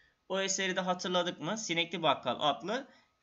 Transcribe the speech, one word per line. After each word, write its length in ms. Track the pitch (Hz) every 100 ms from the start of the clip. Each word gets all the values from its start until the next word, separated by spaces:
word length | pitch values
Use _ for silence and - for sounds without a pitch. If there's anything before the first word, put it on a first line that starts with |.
| _ _ -
O 100 | 190
eseri 360 | 190 190 190 190
de 60 |
hatırladık 600 | 185 180 190 180 175 175
mı? 160 | 156 220
Sinekli 460 | - 165 165 180
Bakkal 340 | 156 127 131 117
adlı 480 | 147 - 180 247 277 - _ _